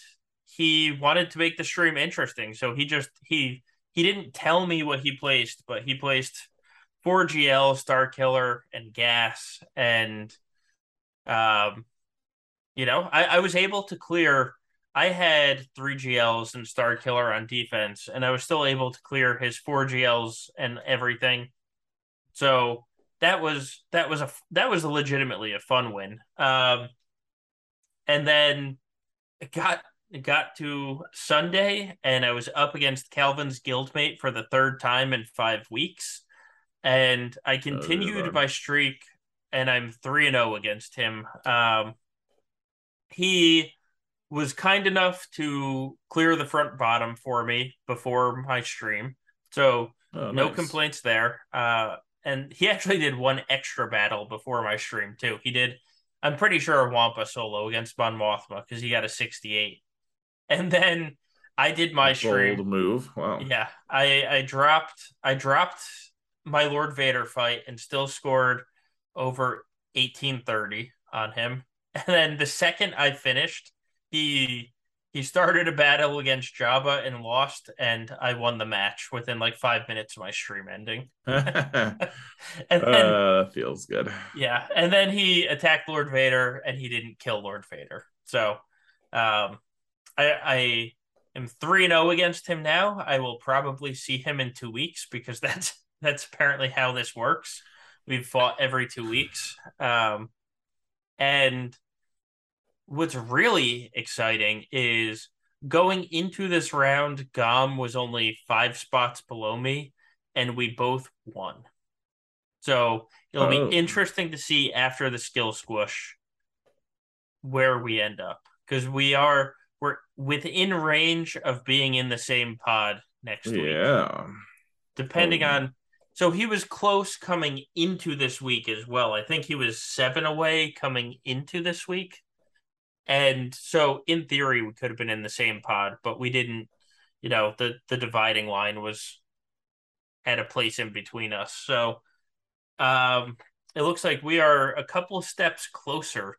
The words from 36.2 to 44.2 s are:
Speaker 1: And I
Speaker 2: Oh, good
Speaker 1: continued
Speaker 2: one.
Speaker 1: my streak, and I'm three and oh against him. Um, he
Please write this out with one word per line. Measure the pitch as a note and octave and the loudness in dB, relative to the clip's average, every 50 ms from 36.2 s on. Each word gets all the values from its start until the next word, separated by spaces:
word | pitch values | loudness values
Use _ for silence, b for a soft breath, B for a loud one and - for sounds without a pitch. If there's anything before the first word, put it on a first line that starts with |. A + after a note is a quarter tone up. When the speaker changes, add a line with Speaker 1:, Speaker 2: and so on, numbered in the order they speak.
| _ b b b b b b b b b _ _ - | _ b b b b b b b b b _ _ 0
Speaker 1:
And | C3+ B2+ C3 C3 B2+ B2+ B2 B2 B2 - - - | 2 4 6 6 4 4 2 -2 -6 -10 -8 -2
I | C3+ C3+ | -2 -2
Speaker 2:
Oh, | |
good | C3+ - | -2 -2
Speaker 1:
continued | C#3+ C#3+ C3+ C#3+ - E3 F#3+ G3 G3 G#3 G3 F3 | -4 -6 -4 -2 -2 -2 -2 -2 -2 -4 -4 -4
Speaker 2:
one. | - - | -2 0
Speaker 1:
my | D3+ C#3 | 0 0
streak, | C3+ - - - - C#3+ C#3+ C#3+ C3+ C3+ - - _ _ _ _ _ _ _ _ - | 0 -2 -6 -6 -2 0 0 0 0 -2 -6 -16 _ _ _ _ _ _ _ _ -6
and | - C3 B2+ C3 | -4 -2 0 2
I'm | B2 B2 A#2+ A2+ | 0 0 -2 -4
three | A2+ _ - C3+ C#3+ D3 D3 C#3 | -12 _ -6 -2 0 2 2 4
and | C3 | 4
oh | B2 A#2 A2 G#2+ | 4 2 2 0
against | G#2 G#2 G#2+ G#2 G#2+ - - - | -4 -4 -4 -6 -6 -8 -14 -6
him. | C3 A#2+ A2 A2 G#2+ G#2+ - - - - | -4 -4 -4 -4 -6 -12 -14 -14 -8 -2
Um, | B2+ A#2+ A#2+ A#2+ A2+ A2 A2 G#2+ A2 A2+ _ _ _ _ _ _ _ _ _ _ _ _ _ _ _ _ _ _ _ _ _ _ _ | 2 4 4 4 4 4 2 0 -2 -8 _ _ _ _ _ _ _ _ _ _ _ _ _ _ _ _ _ _ _ _ _ _ _
he | - F3+ F3+ F#3+ F#3 F3 E3+ E3 E3 D#3+ D3+ - - _ _ _ _ _ _ _ _ _ | -6 -2 0 2 4 6 6 8 8 6 4 0 -6 _ _ _ _ _ _ _ _ _